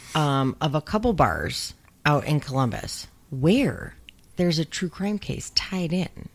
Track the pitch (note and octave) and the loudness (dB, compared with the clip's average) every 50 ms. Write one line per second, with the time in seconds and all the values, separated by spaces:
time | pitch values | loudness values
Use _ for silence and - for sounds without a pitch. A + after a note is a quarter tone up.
0 | - - - D#3+ D3+ C#3+ C#3 C3+ C3+ C3 - - D3+ D#3 C3+ D3+ - - - G#3+ | -8 -2 0 2 2 2 2 2 2 0 0 0 -2 0 0 -2 -2 -2 0 0
1 | A3+ B3 G3+ D3+ C3+ G2+ D#2 D2+ D#2 - - - - - - - _ - _ _ | 2 2 4 4 4 4 2 0 -2 -4 -4 -6 -8 -10 -12 -16 _ -20 _ _
2 | - D3 D3 C#3 - C3+ D3+ C#3+ - C#3+ B2+ C3 C3 A2+ - - - - - - | 2 4 4 4 2 2 0 0 0 0 0 0 0 0 0 -4 -6 -8 -10 -12
3 | - - - - _ - C#3+ C3 C3 E3 G#3+ C#4 C4+ D3+ - - - - - - | -14 -16 -20 -20 _ -10 -4 2 4 4 6 4 4 2 0 -4 -8 -12 -14 -16
4 | - - - - - - - - F3+ F3 D#3+ D#3+ D#3+ - - - F#3+ E3 - - | -20 -20 -20 -20 -20 -8 -2 0 2 2 2 0 -2 -2 -4 -6 -6 -6 -4 -4
5 | F#3+ G#3 G#3+ G3 - - - B2+ - - - - - - F#3+ F#3 F3 D3+ E3+ F#3 | -4 -4 -4 -4 -6 -6 -8 -8 -8 -6 -6 -6 -4 -4 -2 -2 -2 0 0 -2
6 | F3+ - - - - - | -2 -4 -6 -12 -14 -14